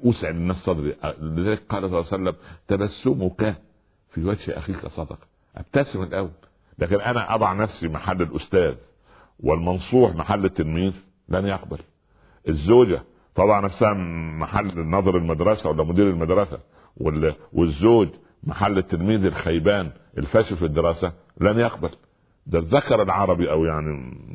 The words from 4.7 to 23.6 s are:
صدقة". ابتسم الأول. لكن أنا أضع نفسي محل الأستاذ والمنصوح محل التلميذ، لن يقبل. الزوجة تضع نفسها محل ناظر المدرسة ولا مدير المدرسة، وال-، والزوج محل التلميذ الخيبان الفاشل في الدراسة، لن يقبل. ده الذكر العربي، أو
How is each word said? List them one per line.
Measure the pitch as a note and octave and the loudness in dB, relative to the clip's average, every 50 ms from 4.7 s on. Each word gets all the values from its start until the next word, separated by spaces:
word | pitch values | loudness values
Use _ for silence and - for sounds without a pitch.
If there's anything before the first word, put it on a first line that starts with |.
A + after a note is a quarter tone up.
| F#2 D#2+ - E2 | -8 -8 -8 -12
صدقة". | - - D#2+ D2+ D2+ - _ _ _ _ _ _ - | -10 -10 -10 -10 -10 -16 _ _ _ _ _ _ -16
ابتسم | - E2+ - - C#3 C#3+ - - G2 F#2+ | -16 -8 -4 -2 -2 0 -2 -2 -6 -6
الأول. | E2+ E2 F#2+ G2 E2+ D#2+ - _ - _ _ _ _ _ - | -4 -4 -4 -6 -6 -8 -14 _ -20 _ _ _ _ _ -4
لكن | F2 F2 G2 G2+ | -2 0 0 0
أنا | G2+ A#2 B2 A#2 G#2 E2 A2+ | 2 0 -2 -2 -2 -2 0
أضع | G#2+ G#2+ G2 F#2 | 2 2 2 2
نفسي | G2+ A2 G#2+ - - - E2 | 0 -2 -4 -4 -4 -6 -6
محل | D#2 D2 - F2+ F#2 F#2 | -6 -4 -4 -4 -2 -2
الأستاذ | F2 D2+ C2+ D#2 - - - F#2 F2 D#2 B1 A#1+ - _ _ _ _ _ - - - _ _ - | -2 -2 -4 -8 -4 0 2 4 4 2 0 -4 -10 _ _ _ _ _ -20 -20 -20 _ _ -4
والمنصوح | - B1+ D2+ E2 E2+ F2 F2+ F#2 F2+ - A#2+ B2+ B2 G#2 E2 | 0 0 0 0 0 -2 -2 -2 -2 2 4 6 6 6 4
محل | D#2+ D#2 - G2+ G#2 F#2+ | 0 -4 -2 -2 0 0
التلميذ، | F#2 - - D#2+ D#2 D#2 E2+ F#2 F#2+ F#2 - - _ _ _ _ - | 0 0 -2 -2 -2 0 0 0 -2 -2 -6 -12 _ _ _ _ -4
لن | F2 F#2 G2 | -2 -2 -2
يقبل. | G2 F#2+ F#2+ - - - - - _ _ _ _ _ _ _ _ _ _ _ - D2+ | -2 -4 -6 -8 -10 -12 -12 -14 _ _ _ _ _ _ _ _ _ _ _ -4 -2
الزوجة | D#2+ D2+ D2 F2 A2+ B2 B2 G2+ E2+ B1+ - - _ _ _ _ - | -2 0 4 6 8 8 8 6 4 -2 -4 -8 _ _ _ _ 0
تضع | - F#2 G#2 G#2+ G2+ | 2 4 4 4 4
نفسها | G2 G2 F2+ - A#2 G#2+ G#2 G2 F2+ E2+ E2+ E2 E2 D#2+ D#2 D#2 | 2 -2 0 2 2 2 2 0 -4 -6 -6 -6 -6 -6 -6 -6
محل | D#2 - G2 G2+ G#2 G2 F2+ E2+ E2 | -6 -4 -2 -2 -4 -4 -4 -4 -2
ناظر | D#2 E2 G2 G2 F#2+ F#2 F2+ | 0 0 2 2 4 2 2
المدرسة | E2+ E2 E2 D2+ E2+ G2+ G#2+ G2+ - E2 | 2 0 0 0 2 2 2 0 0 -2
ولا | D#2 D#2 D#2 | 0 0 0
مدير | D#2 E2+ F#2 G2+ G2 | 0 4 4 4 4
المدرسة، | F#2 E2 D#2+ D#2+ F#2 G2 G2+ D#2 D2 - - _ _ _ _ _ - - | 4 0 0 2 2 2 2 0 -4 -12 -16 _ _ _ _ _ -10 -6
وال-، | - D#2 D2+ D#2 D2+ D2+ D2 - - - - | -2 -2 0 0 0 0 0 -2 -10 -6 0
والزوج | - E2+ E2 D2 C#2 F2+ A2+ A#2+ A2+ G2 D#2 - - _ _ _ _ - | 0 2 2 2 2 4 6 6 6 4 2 -2 -10 _ _ _ _ -10
محل | D#2 D#2 E2 G2+ G#2 G2+ F#2+ | -8 -4 -2 0 0 2 0
التلميذ | F#2 - F#2 D#2+ F2 G2+ A2 G#2 F#2+ | -2 -2 -2 -2 0 0 0 2 0
الخيبان | F#2 D#2+ - - E2 E2 E2+ D#2 G2 G#2 G2+ F2+ D2+ - - _ _ - - | 0 -2 -2 -2 -2 0 0 2 2 2 2 0 -6 -10 -16 _ _ -10 -8
الفاشل | C#2+ C#2+ - A2 A2+ - F#2+ E2 | -4 0 2 2 2 2 -2 -2
في | E2+ | -2
الدراسة، | D#2+ D2 D#2+ E2 E2+ E2 - - F2 E2 - _ _ - - | -2 0 0 0 0 0 0 -2 -6 -6 -8 _ _ -4 0
لن | - G2+ G#2+ A#2 | 0 2 2 2
يقبل. | A#2 A#2 - - F2 D#2+ - - _ _ _ _ _ _ _ _ - - | 0 -2 -2 -6 -8 -8 -8 -10 _ _ _ _ _ _ _ _ -8 -4
ده | F2 E2+ | -2 -2
الذكر | E2 D#2+ A2+ C#3+ - - B2+ A2 | 0 2 0 0 2 2 2 2
العربي، | G#2 F#2+ F2 F2+ G2+ F#2 F2+ E2+ E2+ D2+ | 2 2 0 0 2 2 2 2 0 0
أو | D2+ D#2+ | 0 0